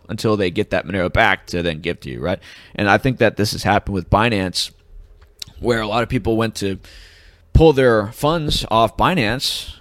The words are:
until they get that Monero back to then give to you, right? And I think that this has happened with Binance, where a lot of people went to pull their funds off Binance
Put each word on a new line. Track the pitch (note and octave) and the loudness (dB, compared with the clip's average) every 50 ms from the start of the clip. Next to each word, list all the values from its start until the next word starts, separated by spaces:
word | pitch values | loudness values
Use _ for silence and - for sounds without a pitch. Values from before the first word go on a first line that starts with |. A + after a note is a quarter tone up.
| _ - | _ -12
until | F2 G#2+ - A2+ G#2+ | -8 -4 -2 0 0
they | G2+ G2 F2+ | 0 0 -2
get | E2 G2 G2+ - | -2 -4 -4 -2
that | G2 F#2 - | -4 -4 -4
Monero | D#2 F#2+ F#2+ F2 F2 - | -4 -4 -2 -2 0 2
back | G#2+ A2+ G#2 F#2+ - - | 2 2 2 2 0 -4
to | - - F2 | -8 -6 -4
then | E2+ E2+ D#2 D2+ | -4 -4 -4 -6
give | F2 E2+ E2 - | -6 -8 -8 -8
to | - C#2 | -10 -14
you, | B1 A#1 | -10 -6
right? | C2+ E2+ G2 - - - - - - - - | -6 -6 -6 -6 -8 -16 -20 -20 -20 -14 -8
And | - G#2 G2+ | -2 0 2
I | G2+ | 2
think | A2 - C3+ B2 - | 2 2 0 0 2
that | A#2 G#2 - | 2 0 2
this | - G2+ G#2 | 0 -2 -4
has | - - | -4 -4
happened | - G#2 G2+ G2+ - - G2 | 0 0 0 0 0 -4 -6
with | F#2 E2 - | -4 -2 2
Binance, | - G2 A2 A#2+ A2+ G2 F#2+ F2+ F2 - - - - _ _ _ - - - - - _ _ _ _ - - - - - | 2 2 2 2 0 -2 -2 -4 -4 -6 -6 -8 -10 _ _ _ -20 -20 -20 -20 -20 _ _ _ _ -20 -20 -18 -14 -6
where | - A#2 A#2+ A2+ | -2 -2 -2 0
a | A2 | -2
lot | G2+ G#2+ A#2+ | -2 -2 -2
of | A#2 - | -2 -2
people | C3 B2 F#2 A2+ A2+ | -2 -2 0 0 0
went | A2 A#2 A2 - | 0 0 -2 -4
to | - G2+ G2 F#2+ F#2 - - - - - - - - - - _ _ _ _ - | -4 -4 -4 -4 -6 -10 -18 -20 -20 -20 -20 -20 -20 -20 -20 _ _ _ _ 4
pull | - D#3+ D#3+ C#3+ | 6 6 6 6
their | C3 C3 B2 A2+ G#2+ G2+ | 6 4 4 4 4 2
funds | G#2 - - - D3 E3 E3+ D3+ D3+ D3+ - - - | -2 -4 -2 -2 0 0 0 -2 -2 -4 -4 -2 0
off | - A2+ A2+ G#2 - | 2 2 2 2 2
Binance | - G#2+ C#3+ F#3 F3 A2+ G#2 A2+ - - - - - - - - - | 2 0 2 2 2 0 -2 -2 -4 -4 -6 -6 -8 -10 -12 -16 -18